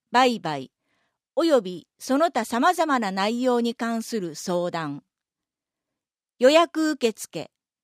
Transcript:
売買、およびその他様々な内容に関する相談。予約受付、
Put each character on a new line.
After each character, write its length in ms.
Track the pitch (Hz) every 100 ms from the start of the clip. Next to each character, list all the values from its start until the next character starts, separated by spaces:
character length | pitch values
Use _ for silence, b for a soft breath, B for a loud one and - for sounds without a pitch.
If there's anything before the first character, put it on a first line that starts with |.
| _
売 280 | 247 254 226
買、 320 | 165 143 127 _ _ _ _ _ _ -
お 80 |
よ 160 | 330 269
び 280 | 185 180 - _
そ 200 | - 269
の 140 | 339
他 140 | 254 220
様 280 | 240 330
々 260 | 359 320 262
な 120 | 208
内 300 | 190 202 240
容 200 | 254 240
に 120 | 240
関 300 | 226 233 226
す 180 | - 226
る 140 | 175 147
相 340 | - 175 175
談。 340 | 170 151 143 - _ _ _ _ _ _ _ _ _ _ _ _ -
予 120 | 254
約 420 | 311 330 311 311
受 200 | 302 226
付、 380 | - - 165 - _ _ _